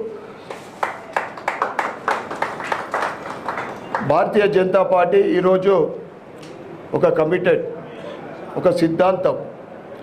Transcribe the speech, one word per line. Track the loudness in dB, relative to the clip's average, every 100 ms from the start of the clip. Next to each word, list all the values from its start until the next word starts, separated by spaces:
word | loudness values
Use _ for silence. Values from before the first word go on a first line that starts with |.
| -4 -10 -14 -16 -14 -14 -14 -8 -8 -8 -6 -6 -6 -8 -8 -4 -4 -4 -6 -4 -4 -4 -4 -6 -6 -6 -6 -6 -4 -4 -4 -6 -10 -10 -8 -8 -8 -10 -8 -4 2
భారతీయ | 2 4 4 4
జనతా | 4 4 4
పార్టీ | 4 4 6 6
ఈరోజు | 6 4 6 6 6 4 4 0 -12 -16 -18 -18 -16 -16 -14 -14 -6
ఒక | 2 4
కమిటెడ్, | 4 2 2 4 2 2 -8 -12 -12 -12 -12 -12 -14 -8 0
ఒక | 2
సిద్ధాంతం, | 4 2 4 4 4 2 0 -6 -12 -16 -16 -16 -16